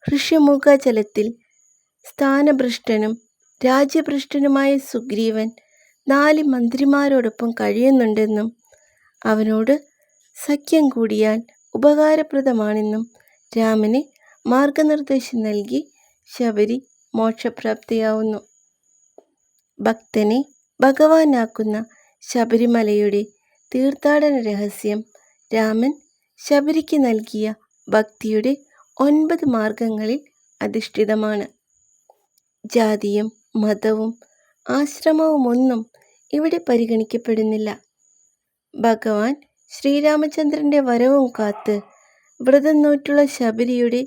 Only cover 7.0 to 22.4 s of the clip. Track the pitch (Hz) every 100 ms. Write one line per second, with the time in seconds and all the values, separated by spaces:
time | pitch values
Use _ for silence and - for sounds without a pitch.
7 | 285 269 233 - 233 233 214 208 254 269
8 | 226 214 214 214 226 - _ _ _ _
9 | _ _ 220 214 220 220 220 294 - _
10 | _ _ _ - - 285 - 320 285 254
11 | 226 214 220 220 233 _ _ 226 285 294
12 | 302 311 311 277 269 233 214 214 214 214
13 | 233 _ _ _ _ 226 226 220 214 240
14 | 294 _ _ _ - 247 285 285 311 302
15 | 277 269 254 240 214 208 208 262 311 _
16 | _ _ _ - 240 208 214 240 - _
17 | _ 226 220 226 240 240 226 220 - 226
18 | 220 220 220 214 _ _ _ _ _ _
19 | _ - _ _ _ _ _ _ 208 226
20 | _ 220 208 226 277 _ _ _ 254 269
21 | 311 320 311 262 226 - 214 214 226 _
22 | _ _ - 247